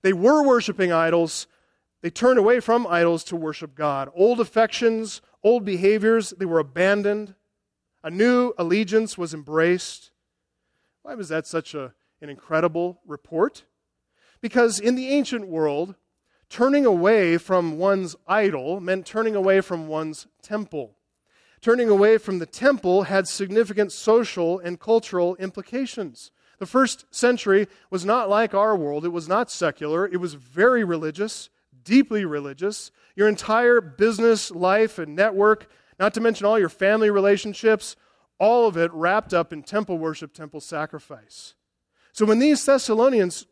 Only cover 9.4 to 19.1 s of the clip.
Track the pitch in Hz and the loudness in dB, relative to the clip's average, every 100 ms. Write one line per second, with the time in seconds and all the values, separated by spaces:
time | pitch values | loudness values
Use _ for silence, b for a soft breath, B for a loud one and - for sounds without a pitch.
9.4 | 139 156 165 180 - - _ _ _ _ | -6 0 2 0 -4 -16 _ _ _ _
10.4 | _ _ _ _ _ _ 190 240 170 160 | _ _ _ _ _ _ -16 -12 -8 -6
11.4 | - 165 - 151 127 _ _ _ 147 139 | -4 -8 -8 -10 -12 _ _ _ -20 -18
12.4 | - 160 170 170 175 180 - 147 - 160 | -4 0 0 0 -6 -8 -16 -16 -8 -2
13.4 | 247 - _ _ _ _ _ _ _ _ | -2 -2 _ _ _ _ _ _ _ _
14.4 | 226 254 233 185 240 254 262 285 262 240 | -4 2 2 2 -2 -2 0 -2 -2 -6
15.4 | 196 160 156 143 185 185 _ _ _ _ | -6 -2 -2 -2 -6 -10 _ _ _ _
16.4 | _ - 254 285 254 180 185 220 175 170 | _ 0 2 4 4 4 4 4 4 0
17.4 | - 185 170 156 190 196 180 156 - 208 | 0 0 0 -2 0 0 -4 -10 -4 0
18.4 | 196 147 135 190 180 190 175 | 0 -2 -6 -6 -4 -6 -6